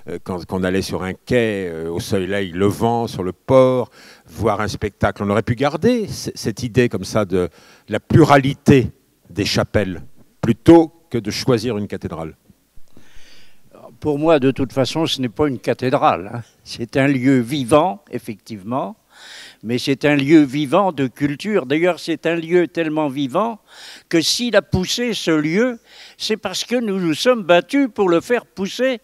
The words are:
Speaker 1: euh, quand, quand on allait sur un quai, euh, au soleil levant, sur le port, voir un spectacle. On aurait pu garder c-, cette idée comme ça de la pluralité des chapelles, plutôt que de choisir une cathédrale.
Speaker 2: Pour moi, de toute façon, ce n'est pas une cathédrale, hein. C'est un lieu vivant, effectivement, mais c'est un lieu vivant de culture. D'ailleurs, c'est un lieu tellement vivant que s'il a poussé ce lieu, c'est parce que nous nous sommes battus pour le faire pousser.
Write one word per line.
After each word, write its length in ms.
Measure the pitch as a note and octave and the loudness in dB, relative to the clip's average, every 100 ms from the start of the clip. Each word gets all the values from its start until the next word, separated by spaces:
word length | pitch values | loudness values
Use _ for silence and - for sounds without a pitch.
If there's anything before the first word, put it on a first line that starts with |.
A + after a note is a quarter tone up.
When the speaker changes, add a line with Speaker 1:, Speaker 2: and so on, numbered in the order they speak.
| - | -12
Speaker 1:
euh, 120 | F2 | -12
quand, 220 | - F#2 - | -8 -10 -6
quand 140 | F#2+ | -4
on 40 | |
allait 200 | F#2 F#2+ | -2 -2
sur 180 | F2+ E2 | -4 -6
un 120 | F#2 | -8
quai, 540 | F2 - B2 A2 G2+ F2+ | -10 -2 0 0 -2 -6
euh, 220 | D#2+ E2 | -6 -6
au 100 | F2 | -6
soleil 520 | - G2+ F2+ G2+ F#2+ | -4 -4 -2 -4 -4
levant, 560 | F2 G2+ E2 A#2 A#2 A#2 | 0 0 2 0 0 -4
sur 160 | - | -6
le 100 | F2+ | -8
port, 560 | - - C3 B2+ B2+ A2+ - - - _ | -10 2 4 6 2 -4 -12 -20 -20 _
voir 340 | - A2 G2+ | -4 -2 -2
un 60 | G#2 | -4
spectacle. 560 | - G#2 - G#2+ - | -4 -8 -2 -2 -2
On 60 | G2+ | 0
aurait 100 | G2+ | 0
pu 140 | A2 A#2+ | 0 -2
garder 520 | C#3+ D#3 G#3 B3 F3 | -2 0 0 0 -4
c-, 240 | - - - | -8 -10 -8
cette 260 | B2 G2+ | -8 -6
idée 280 | B2 G#2+ A#2+ | -2 0 0
comme 140 | G2 | 0
ça 220 | F#2 A#2+ F#2+ | -4 -2 0
de 240 | F#2 F2 - - _ - | 0 -2 -6 -20 _ -8
la 100 | G#2+ | -8
pluralité 920 | - - C#3+ C#3+ C3+ - - C#3 - - _ _ _ | 2 6 8 6 4 0 4 4 4 -6 _ _ _
des 140 | F2+ F#2+ | -4 -2
chapelles, 580 | A#2 G#2 G#2+ F#2+ E2 - - - _ | 0 0 -2 -2 -6 -12 -20 -20 _
plutôt 520 | A#2 A#2 - E3+ D#3+ - _ | -2 2 8 8 6 -4 _
que 80 | A#2 | -6
de 140 | G2+ | -6
choisir 440 | G#2+ - A#2+ A#2+ G#2 | -4 0 0 0 -4
une 120 | G2+ | -6
cathédrale. 500 | F#2+ F#2+ D#2+ D#2+ - _ _ _ - - - - - - - - - - - - B2+ | -8 -8 -8 -10 -12 _ _ _ -18 -16 -18 -16 -16 -16 -18 -20 -20 -20 -20 -20 -6
Speaker 2:
Pour 200 | D3+ C#3+ | -2 0
moi, 180 | D#3+ D#3 | 4 4
de 120 | C3+ | 4
toute 220 | B2+ C3 | 2 -2
façon, 340 | - B2 D#3 D#3+ | 0 0 0 -2
ce 140 | C3+ | -2
n'est 80 | B2 | -6
pas 180 | - D3+ | -2 -2
une 120 | A#2+ | -2
cathédrale, 680 | - A#2 B2+ C3+ D3 F2 G2 | -4 -2 0 2 2 0 -4
hein. 120 | B2 - _ | -12 -12 _
C'est 340 | - - A#2 C#3+ | -18 -12 -4 0
un 100 | C3+ | 2
lieu 320 | C3+ B2+ C3 | 2 4 2
vivant, 640 | A2+ D3+ A#2 D3 F3 G3+ _ | 2 -4 2 2 2 -4 _
effectivement, 840 | B2 - G#2 - G#2+ F#2+ B2+ F#3+ A3 _ - - - - - | -10 -10 -14 -14 -14 -8 -6 -6 -12 _ -20 -20 -20 -20 -14
mais 160 | G#2+ B2 | -6 -4
c'est 280 | - C3+ D3+ | -2 0 2
un 100 | D3 | 2
lieu 260 | C3+ E3 | 6 6
vivant 500 | C#3+ C#3+ C#3+ E3 G3 | 6 0 0 2 0
de 160 | D3 C3 | 0 -4
culture. 580 | - C#3+ C#3+ G3+ G3+ C3 | -2 -4 -4 -2 -2 -2
D'ailleurs, 340 | D3+ F3+ E3 | 0 0 -2
c'est 260 | - D3+ D#3+ | -6 -4 -2
un 100 | E3+ | -4
lieu 320 | D#3+ F3 E3+ | 0 0 0
tellement 400 | - D#3+ D#3 D3+ | -2 -4 -2 -2
vivant 500 | C3+ C3+ D#3 A3+ G#3+ _ - - - _ | -4 -2 -2 -4 -6 _ -20 -20 -20 _
que 120 | E3+ | 0
s'il 340 | D#3 - A#3+ G3+ | 0 -2 0 0
a 60 | |
poussé 520 | - F#3+ F3+ - A#3+ | 0 -4 -2 -2 -2
ce 180 | G3+ - | -2 0
lieu, 480 | D#3 D3+ F3+ B3 A#3 _ - - - | 0 2 0 0 -2 _ -20 -20 -12
c'est 180 | - A3 | -6 -6
parce 280 | G3 F3+ | -6 -8
que 120 | - B3 | -4 -2
nous 240 | A3+ F#3+ | -2 -2
nous 140 | E3+ | -2
sommes 300 | D3 B3 B3 | 0 0 0
battus 460 | E3 F3 F3 C#4 C4+ | 4 2 4 0 0
pour 160 | - F#3+ | 0 2
le 120 | E3+ | 2
faire 240 | - A#3+ - | 2 -4 -4
pousser. 540 | - F#3+ - C4 A#3 | -8 -8 -2 -2 -2